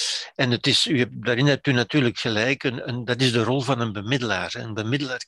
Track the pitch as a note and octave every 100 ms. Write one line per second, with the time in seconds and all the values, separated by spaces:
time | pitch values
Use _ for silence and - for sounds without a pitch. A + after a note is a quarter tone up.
0 | - - - - C3 A#2+ - B2 - C#3
1 | A#2+ B2+ A2+ A#2+ C#3+ C#3 - B2 A#2 D3+
2 | B2 G2+ A#2+ G#2+ A#2 C3+ C#3+ A#2+ - B2
3 | A#2 A#2+ C3 A#2 A2 C3+ B2 B2+ A#2 G#2
4 | G2+ C3+ A#2+ F#2+ F2 A#2+ A#2 G#2+ A2 C#3+
5 | C#3 B2